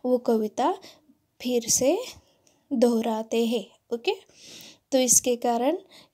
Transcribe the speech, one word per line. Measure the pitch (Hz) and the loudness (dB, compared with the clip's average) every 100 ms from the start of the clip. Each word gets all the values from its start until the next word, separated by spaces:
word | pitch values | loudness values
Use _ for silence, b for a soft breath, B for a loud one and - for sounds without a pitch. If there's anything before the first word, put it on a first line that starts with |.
| 254 | -2
वो | 247 | 0
कविता | 247 220 214 - 285 - B B B _ _ - | 0 0 -2 -2 -2 -2 B B B _ _ -10
फिर | 247 240 226 | -2 -2 0
से | - 254 392 523 B B B _ _ - | 0 2 0 -4 B B B _ _ -6
दोहराते | 254 240 226 226 220 226 226 233 | 2 2 2 -2 -4 -4 -2 0
हैं। | 233 196 _ - | -2 -6 _ -10
ओके, | 233 359 - - B B B B B - | -6 -4 -4 -8 B B B B B -2
तो | 262 | 0
इसके | 254 - 254 240 | 4 2 2 -2
कारण | 240 233 262 381 - b b | -2 0 0 -2 -8 b b